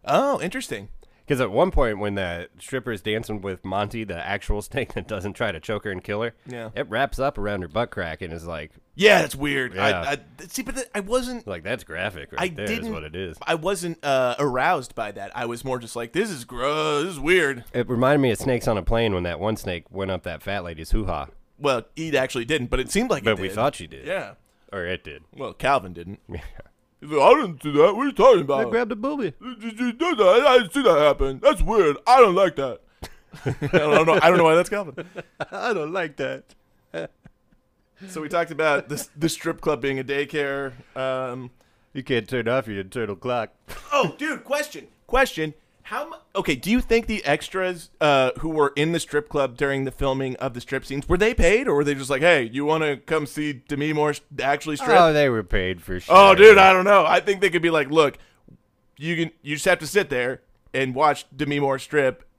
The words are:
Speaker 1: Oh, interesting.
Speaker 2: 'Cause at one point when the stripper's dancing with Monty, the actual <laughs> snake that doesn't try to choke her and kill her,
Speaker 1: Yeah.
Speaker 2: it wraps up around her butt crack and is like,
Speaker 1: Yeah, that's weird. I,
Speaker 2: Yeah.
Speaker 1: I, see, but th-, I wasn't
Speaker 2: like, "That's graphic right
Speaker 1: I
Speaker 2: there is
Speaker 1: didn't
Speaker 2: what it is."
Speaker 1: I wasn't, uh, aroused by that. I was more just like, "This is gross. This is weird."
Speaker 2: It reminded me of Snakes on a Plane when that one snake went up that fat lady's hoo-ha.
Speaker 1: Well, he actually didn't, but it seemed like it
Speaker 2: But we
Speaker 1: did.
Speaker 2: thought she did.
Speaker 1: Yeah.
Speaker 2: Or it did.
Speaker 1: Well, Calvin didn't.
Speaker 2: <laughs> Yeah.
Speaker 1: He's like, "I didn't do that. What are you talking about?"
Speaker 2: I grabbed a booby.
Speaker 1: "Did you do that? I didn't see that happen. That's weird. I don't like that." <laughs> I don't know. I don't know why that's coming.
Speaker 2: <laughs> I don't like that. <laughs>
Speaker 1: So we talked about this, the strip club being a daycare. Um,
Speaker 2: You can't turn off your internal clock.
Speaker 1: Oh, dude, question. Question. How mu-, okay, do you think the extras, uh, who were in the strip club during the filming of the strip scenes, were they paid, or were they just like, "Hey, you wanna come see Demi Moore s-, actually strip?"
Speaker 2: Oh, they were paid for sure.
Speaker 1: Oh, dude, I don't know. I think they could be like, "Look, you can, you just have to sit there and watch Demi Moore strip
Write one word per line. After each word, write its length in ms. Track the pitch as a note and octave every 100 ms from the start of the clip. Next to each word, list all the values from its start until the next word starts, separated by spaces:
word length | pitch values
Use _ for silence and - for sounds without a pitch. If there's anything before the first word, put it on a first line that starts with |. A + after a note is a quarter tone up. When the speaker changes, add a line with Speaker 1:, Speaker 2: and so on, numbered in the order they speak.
| -
Speaker 1:
Oh, 340 | D3 C#4 C4
interesting. 480 | F3 B3+ - A2 G2 - - _ _
Speaker 2:
'Cause 140 | C3
at 80 | A#2
one 220 | G#2+ F#3
point 260 | D3+ B2 G2+
when 160 | G#2
the 360 | G2 F2+ F2 F2 _
stripper's 420 | - C3 A#2+ G#2+
dancing 400 | A2 G#2+ A2+ G#2+
with 240 | G2 F#2 G2
Monty, 380 | F#2+ G#2 A#2
the 120 | G#2+ E2+
actual 460 | E2 G2+ - G#2
<laughs> 80 | -
snake 240 | C#3+ A2+
that 140 | - F#2
doesn't 260 | G#2 G2
try 180 | - A2+
to 80 | E2
choke 240 | - G#2 G#2+
her 60 |
and 120 | F#2
kill 180 | - G#2
her, 120 | A#2 _ -
Speaker 1:
Yeah. 240 | A#2+ A2 G#2
Speaker 2:
it 120 | B2
wraps 300 | A2 C3+ -
up 180 | C3+ B2
around 240 | G#2 G2+
her 40 | E2+
butt 220 | F2+ A#2+
crack 320 | - E2+ D#2
and 100 | F2+
is 140 | E2 E2+
like, 260 | D#2+ D#2 _ _
Speaker 1:
Yeah, 280 | - G3+ F#3
that's 140 | D#3 C3+
weird. 400 | C#3+ C#3 B2 F#3
I, 120 | G#3+
Speaker 2:
Yeah. 120 | F#2+ C3+
Speaker 1:
I, 60 | C#3+ - - E3+
see, 140 | -
but 140 | B3 C4
th-, 120 | B3 G#3
I 40 |
wasn't 440 | G3 B3 B3 B3 -
Speaker 2:
like, 160 | F2+
"That's 200 | E2 B2
graphic 480 | - E2 G2+ F2+ C#2
right 80 | - F#3
Speaker 1:
I 20 |
Speaker 2:
there 100 | D3+ G#2
is 40 |
Speaker 1:
didn't 240 | A3+ A#3
Speaker 2:
what 100 | F#3
it 120 | D#3 E3+
is." 220 | C3+ - -
Speaker 1:
I 100 | E3
wasn't, 460 | E3+ G3 F3 E3 C#3+
uh, 300 | C3+ B2 A#2+
aroused 540 | C#3+ B2+ D3 E3+ B2 -
by 160 | G#2+
that. 220 | G2+ G2 -
I 100 | A#2+
was 180 | A#2+ C3
more 140 | B2+
just 160 | A#2 A#2+
like, 160 | A#2
"This 160 | E3 A3
is 160 | D3+ A#2
gross. 580 | A#2+ C3+ D3+ D#3 D3 F3
This 80 |
is 60 | D#3+
weird." 460 | C#3 F#3 D3 B2 -
Speaker 2:
It 160 | B2 A#2+
reminded 300 | A#2+ B2+ D3
me 100 | C3
of 60 | G2+
Snakes 300 | - B2 -
on 80 | G#2+
a 60 |
Plane 300 | E2 A#2 A2+ F#2
when 80 |
that 160 | F2 D#2+
one 180 | G2+ A2
snake 280 | G2 F2 -
went 200 | F#2 F#2+
up 120 | F2+
that 180 | F#2 D#2
fat 200 | - G2
lady's 280 | F2 D#2+ D#2+
hoo-ha. 360 | A2 F#2+ D#2 C2 - _ _
Speaker 1:
Well, 240 | C#3+ B2 - -
he 200 | D#3+ C#3
actually 300 | C3 B2 A#2
didn't, 220 | D#3 B2
but 100 | B2+
it 100 | C3+
seemed 180 | G3 B3
like 140 | D#3+
it 20 | A2+
Speaker 2:
But 140 | G2
we 80 | F#2
Speaker 1:
did. 60 | G2+
Speaker 2:
thought 180 | C3+ -
she 120 | F2
did. 180 | C2+ C3
Speaker 1:
Yeah. 300 | F#3 G#2+ A2 _ _ _
Speaker 2:
Or 140 | G2 F2
it 180 | F2+
did. 200 | - D2 D#2+ C#2
Speaker 1:
Well, 180 | B2
Calvin 380 | - B2+ C#3 F#2
didn't. 260 | E2+ E2+ G2
Speaker 2:
<laughs> 60 | -
Yeah. 100 | E2+ - - - _ _ _ D3
Speaker 1:
He's 100 | D3+
like, 180 | D3+ C#4+
"I 60 |
didn't 180 | A3 D3
do 100 | D#3
that. 220 | C#3+ F3 G#3
What 80 |
are 20 | C#4
you 40 |
talking 280 | - B3 G3+
about?" 240 | C#3+ C#3 -
Speaker 2:
I 20 |
grabbed 220 | A3+ A#3
a 40 | A3
booby. 380 | C4 D4 F#3+ - A#3+ A3+
Speaker 1:
"Did 180 | A3+ G#3+
you 140 | B3
do 220 | A#3 E4+ B3+
that? 300 | F#3+ A3+ C#4+
I 100 | B3+
didn't 140 | G3
see 80 | C#4+
that 140 | B3 D#3
happen. 420 | D3+ C#3 C3+ D3+
That's 200 | B3+ A3
weird. 360 | - A3 D#3+ C#3 -
I 120 | B3+
don't 160 | A3+ F3+
like 200 | F#3+ C#3+
that." 240 | C3 A2+ _ _ - -
<laughs> 240 | _ - -
I 220 | - C#3+ -
don't 280 | D3+ D3 D#3+
know. 120 | E3
I 80 | E3
don't 80 | F3+
know 60 | D#3+
why 100 | E3
that's 140 | F3
coming. 260 | G#3 F3 C#3 E3+ - -
Speaker 2:
<laughs> 260 | _ D3+
I 220 | G3 A3
don't 200 | G3 D3+
like 240 | F#3 E3 D3
that. 260 | C3 C3+ _ _ _ _ _
<laughs> 160 | D#3+ D#3+ _ - _ _ _ _ _ _ _ F#3+
Speaker 1:
So 120 | F3+
we 60 | D3+
talked 240 | E3+ E3
about 380 | D3+ D#3 C#3+ -
this, 200 | C#3+ - D3
the 140 | D#3+
strip 320 | - E3 D#3+
club 180 | E3 C#3+
being 180 | C#3 C3+
a 40 |
daycare. 720 | B2+ C#3 D3 D3+ C#3+ C#3 C3+ B2 - C3+
Um, 520 | C3 C3 C3 B2+ B2 _ _ _ _
Speaker 2:
You 100 | C#3
can't 240 | B2 B2 G#2+
turn 180 | B2+ A2+
off 180 | C3 A2+
your 140 | G2+
internal 340 | F#2+ A#2+ G#2+ F#2
clock. 360 | B2 A#2+ G#2+ _ - - -
Speaker 1:
Oh, 220 | C#4+ F#3+ -
dude, 260 | D4+ A#3+
question. 440 | - C#4+ D4 D3 - _ _
Question. 460 | B3 C4 - D#3 - _ _
How 260 | - A3+ D4+
mu-, 60 | - _ -
okay, 200 | F3+ C3+
do 120 | E3+
you 120 | A#3+
think 260 | - A3+ A3+
the 160 | C#3+
extras, 680 | C#3 D#3 - F#3+ F#3 F3 - _
uh, 300 | D#3 C#3 B2+ -
who 100 | E3
were 240 | D#3 C#3 C#3+
in 160 | D#3
the 80 | E3+
strip 300 | - D3 D3
club 260 | D3 C3+ A#2+
during 300 | C#3+ C#3 C3+
the 60 |
filming 440 | - C#3 C3+ C3 B2+
of 160 | C3+
the 60 | A#2+
strip 240 | - C3+ -
scenes, 220 | C#3 -
were 100 | F3
they 160 | G#3+
paid, 360 | B3 E3+ A3 C4+
or 60 | C#3+
were 80 | D3
they 100 | C#3
just 140 | C3
like, 120 | C3+
"Hey, 220 | E3 D#3+ A#2
you 140 | B2+ D3
wanna 320 | D#3+ D#3 C3+
come 280 | - D#3 C#3+
see 280 | - D3+
Demi 400 | C3 - C#3 D3+
Moore 160 | D3+ D3
s-, 120 | C#3+ _ C3+
actually 340 | C3 C#3+ D#3 D3
strip?" 220 | C4+ D#3
Speaker 2:
Oh, 140 | E3+
they 160 | D3+ C#3+
were 120 | A2+
paid 380 | F#2+ G2+ F#2 F#2
for 160 | F2 F2+
sure. 140 | - F#3
Speaker 1:
Oh, 200 | G3 F#3
dude, 220 | G#3+ G3
I 160 | F#3+
don't 120 | F#3 F#3+
know. 200 | G3+ D#3+
I 160 | F3+
think 180 | F3 G3
they 100 | F#3+
could 120 | E3+
be 80 | E3+
like, 200 | D#3+ C3+
"Look, 280 | D#3 C#3+ - - _ _ - _ _ _ _
you 180 | D#3 E3
can, 160 | D#3+ _
you 140 | C#3 D3
just 100 | F#3+
have 140 | F3+
to 80 | D3+
sit 220 | G3+ F#3
there 320 | B2 B2 B2 _ _ _
and 200 | C3+ C3+
watch 320 | B2+ D3+ C#3+ - C3+
Demi 240 | D3 C#3+
Moore 180 | C#3+ C3
strip 480 | - D3+ C3 - -